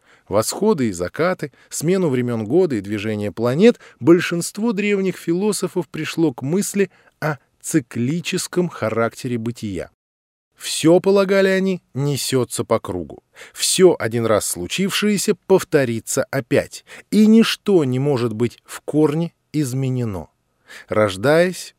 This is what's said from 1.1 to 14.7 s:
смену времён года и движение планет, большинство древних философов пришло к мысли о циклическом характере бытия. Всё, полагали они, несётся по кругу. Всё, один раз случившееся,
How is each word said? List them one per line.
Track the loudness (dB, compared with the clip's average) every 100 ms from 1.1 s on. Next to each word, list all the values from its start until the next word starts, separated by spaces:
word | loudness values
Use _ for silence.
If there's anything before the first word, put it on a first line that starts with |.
| -2 -2 -2 -8 _ _
смену | -6 -2 0 0
времён | 0 -2 -4
года | 0 2 2 0
и |
движение | -4 -4 -4 -4 -6
планет, | -2 -2 2 2 2 -6 _
большинство | 4 4 2 -6 -6 -6 -4
древних | -2 -2 0 -2 -4
философов | -4 -2 -2 -2 -4 -6 -6
пришло | -8 -6 -2 -2
к | -2
мысли | -2 -2 -2 -2 -4 _ _ _
о | -6 -6 _ _
циклическом | -4 -2 -2 -4 -2 -4 -4 -6 -4 -2 -4
характере | -4 -4 -2 -2 -4 -6 -6
бытия. | -6 -8 -8 -8 -10 _ _ _ _ _ _ _
Всё, | -10 0 4 4
полагали | 4 2 4 2 2
они, | 2 0 -4 -6
несётся | -4 -2 -2 -2 -2 -2 -4
по | -2 -2
кругу. | -2 -8 -10 -14 _ -20 -20
Всё, | -6 -2 4 6 4
один | 0 0 2
раз | 2 0
случившееся, | -6 -6